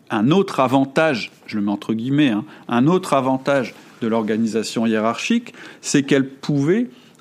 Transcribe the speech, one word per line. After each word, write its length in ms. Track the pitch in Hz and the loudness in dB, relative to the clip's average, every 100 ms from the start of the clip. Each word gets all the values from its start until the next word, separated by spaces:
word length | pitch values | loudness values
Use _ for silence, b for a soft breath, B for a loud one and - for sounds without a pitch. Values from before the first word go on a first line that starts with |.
| - | -8
un 200 | 110 117 | 0 2
autre 280 | 185 196 - | 2 2 0
avantage, 720 | 127 135 135 160 160 120 - - - | 2 2 2 0 0 0 -6 -14 -10
je 100 | 107 | -4
le 60 | |
mets 80 | 104 | -2
entre 220 | 101 - | -4 -4
guillemets, 360 | 113 120 143 143 | -6 -2 2 2
hein, 160 | 104 B B - | 0 B B -4
un 200 | 120 139 | 2 2
autre 260 | 185 180 | 2 2
avantage 600 | 139 131 131 143 139 110 B B - | 0 2 0 0 0 -2 B B -8
de 60 | 113 | -2
l'organisation 800 | 113 107 110 113 110 104 123 113 | -2 0 0 0 -2 -4 -2 0
hiérarchique, 680 | 110 110 113 - 233 240 B B B | 0 0 -2 -2 -2 -4 B B B
c'est 220 | - 147 | -2 -2
qu'elle 240 | 139 139 135 | 2 2 0
pouvait 600 | - - 147 143 214 247 B B B | -6 -4 0 2 0 -2 B B B